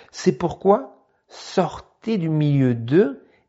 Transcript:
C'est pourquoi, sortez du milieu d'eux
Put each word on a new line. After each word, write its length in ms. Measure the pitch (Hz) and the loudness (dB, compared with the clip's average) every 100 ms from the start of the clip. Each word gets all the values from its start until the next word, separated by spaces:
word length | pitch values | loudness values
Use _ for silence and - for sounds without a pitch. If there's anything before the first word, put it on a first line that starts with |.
| - | -20
C'est 260 | - 185 - | -2 -2 0
pourquoi, 680 | 170 - 196 220 269 _ _ _ _ | -6 -2 2 2 0 _ _ _ _
sortez 920 | - - - 170 - - _ 220 220 | -20 -6 -2 -2 -6 -20 _ -6 -4
du 100 | 160 | 0
milieu 460 | 156 147 143 127 117 | 0 2 2 2 0
d'eux 500 | 117 156 269 269 _ _ | 0 2 2 -2 _ _